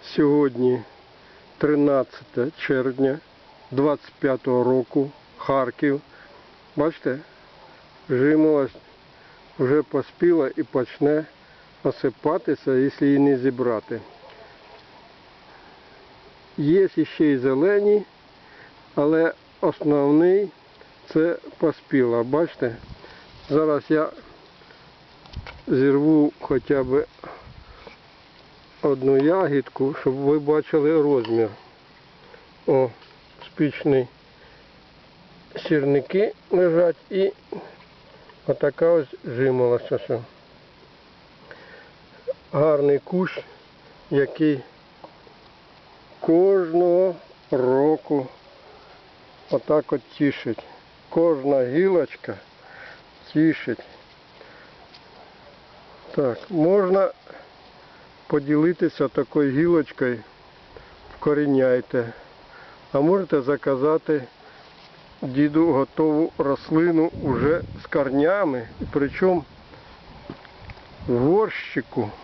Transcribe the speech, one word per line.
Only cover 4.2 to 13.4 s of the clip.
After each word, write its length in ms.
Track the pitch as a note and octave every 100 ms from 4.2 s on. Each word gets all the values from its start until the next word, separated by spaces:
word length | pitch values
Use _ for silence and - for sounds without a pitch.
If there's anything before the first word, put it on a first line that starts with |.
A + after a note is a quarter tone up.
| C#3+ B2+ - B2
року, 480 | B2 C3 B2 - C#3 - - -
Харків. 640 | - C3+ B2+ - D3 C#3 - - - - - - - -
Бачите, 440 | D3+ D#3+ D3 C3 D#3 - - - - - - - -
жимолость 680 | B2+ C#3 D#3 D#3 D3+ C3+ - - - - - - - - -
вже 220 | B2+ D3
поспіла 680 | C#3+ C#3+ - - E3+ E3+ C3+ -
і 80 |
почне 640 | D#3+ C#3 B2 - D3 D3+ D#3 - - - - -
осипатися, 920 | C#3+ C3 C#3 - D3+ F3 - C#3+ - C3
якщо 300 | C#3 - C#3+
її 140 | C#3+
не 180 | C#3+
зібрати. 640 | C3+